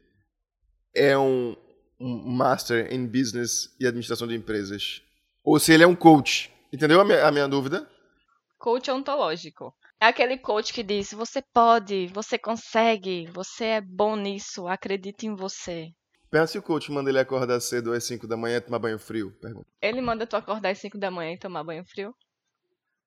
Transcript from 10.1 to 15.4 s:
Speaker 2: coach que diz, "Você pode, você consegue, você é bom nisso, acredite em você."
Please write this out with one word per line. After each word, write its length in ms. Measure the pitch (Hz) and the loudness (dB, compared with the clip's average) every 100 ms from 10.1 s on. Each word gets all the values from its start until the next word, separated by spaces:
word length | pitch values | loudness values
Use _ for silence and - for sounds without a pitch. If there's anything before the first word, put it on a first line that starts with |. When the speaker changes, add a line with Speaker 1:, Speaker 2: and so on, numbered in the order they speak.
| 240 247 262 | 4 0 -2
Speaker 2:
coach 360 | - 214 220 | -2 -2 -2
que 100 | - | -6
diz, 300 | 196 208 196 | -4 -4 -4
"Você 280 | 208 233 285 262 | -8 -8 -8 0
pode, 540 | 240 233 233 196 196 180 | 4 6 4 2 -4 -6
você 300 | 190 220 226 | -8 -6 -6
consegue, 880 | - 226 - 226 226 220 185 180 165 | -6 -8 -4 0 2 0 -4 -8 -8
você 340 | 170 190 - 220 | -12 -12 -6 -2
é 160 | 220 | -2
bom 340 | 190 185 208 214 | -4 -2 0 0
nisso, 520 | 202 196 - - 180 | -4 -8 -10 -10 -8
acredite 580 | 190 - 196 185 202 220 | -6 -6 -8 -8 -10 -10
em 80 | |
você." 540 | 202 | -8